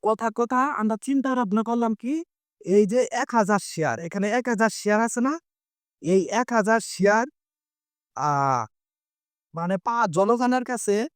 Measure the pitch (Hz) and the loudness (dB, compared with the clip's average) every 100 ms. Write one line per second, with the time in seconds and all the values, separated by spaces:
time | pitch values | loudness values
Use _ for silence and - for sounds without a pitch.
0 | 208 220 233 220 240 254 277 277 214 220 | 0 0 -2 -2 -2 0 0 -2 -2 -4
1 | - 277 262 254 220 208 220 240 233 220 | -2 -2 0 0 0 0 0 0 0 -2
2 | 233 311 339 _ _ _ - 196 208 240 | -4 -6 -6 _ _ _ 2 4 4 2
3 | 247 240 269 240 196 208 - - 151 120 | 0 -2 0 0 2 0 -2 -4 -2 -2
4 | 170 202 202 240 254 220 226 - 202 208 | -6 -4 -2 -2 -2 2 0 0 0 2
5 | 226 - 254 320 _ _ _ _ _ _ | 2 0 -2 -2 _ _ _ _ _ _
6 | 151 190 175 208 247 233 202 226 - - | 2 2 2 -2 0 0 2 0 0 0
7 | 190 214 262 _ _ _ _ _ _ _ | 4 4 0 _ _ _ _ _ _ _
8 | _ - 147 143 139 127 110 _ _ _ | _ -4 -2 0 2 0 -2 _ _ _
9 | _ _ _ _ _ 160 170 190 - 233 | _ _ _ _ _ -8 -4 -4 -2 -2
10 | 214 156 202 240 247 254 254 247 - 202 | 0 2 2 2 2 0 -2 -6 -2 -2
11 | 269 | -2